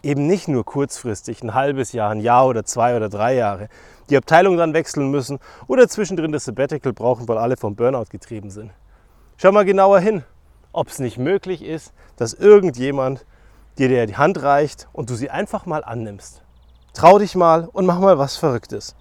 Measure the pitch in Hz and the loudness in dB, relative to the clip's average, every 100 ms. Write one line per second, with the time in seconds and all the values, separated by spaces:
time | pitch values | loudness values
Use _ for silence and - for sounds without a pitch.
0 | 147 139 143 190 - 131 107 139 139 - | -4 -2 0 -2 -2 -4 -4 -6 -6 -6
1 | 120 104 - 113 120 117 139 135 120 117 | -10 -10 -10 -12 -4 -2 -2 -4 -6 -4
2 | 104 107 110 123 131 113 - 123 120 120 | -4 -2 2 4 4 0 -6 -2 0 0
3 | 107 101 113 131 107 98 104 - - _ | -4 -2 -2 0 -2 -4 -12 -18 -20 _
4 | - 139 - 160 190 175 165 156 156 151 | -2 -2 4 4 6 2 0 -2 -4 -4
5 | 135 143 127 139 - - - 254 240 - | -2 -2 -4 -12 -14 -20 -2 4 4 2
6 | 196 180 156 151 - 107 139 147 135 107 | -6 -4 -4 -6 -8 -4 -4 -2 -6 -4
7 | 117 120 117 110 117 127 107 104 120 135 | -2 -2 -4 -2 -2 -4 -6 -2 -2 -2
8 | 107 101 - 110 101 98 107 _ _ _ | -8 -14 -16 -16 -14 -18 -20 _ _ _
9 | _ _ _ _ 185 202 196 196 196 196 | _ _ _ _ 2 4 2 4 4 4
10 | 196 208 - _ _ _ _ 170 - - | 2 -4 -8 _ _ _ _ -8 -8 -8
11 | 127 123 131 196 185 175 107 160 - _ | -8 -4 -2 -2 -4 -10 -10 -12 -14 _
12 | - _ 117 - 202 208 185 120 131 143 | -20 _ -8 2 8 8 6 -4 -4 -2
13 | 131 135 _ _ _ _ _ - 131 127 | -4 -6 _ _ _ _ _ -2 0 2
14 | 110 101 151 165 139 143 147 - - - | 0 0 0 0 0 2 0 -6 -18 -14
15 | 113 120 135 147 208 214 - 151 113 117 | -10 -8 -8 -8 -8 -10 -8 -10 -8 -12
16 | 113 101 - - _ _ _ _ _ - | -12 -14 -20 -20 _ _ _ _ _ 4
17 | 165 202 208 185 170 165 170 - 185 175 | 8 8 4 2 4 2 0 -2 0 2
18 | 196 160 139 - 156 120 - 104 - _ | 4 4 0 -2 -2 -2 -6 -14 -14 _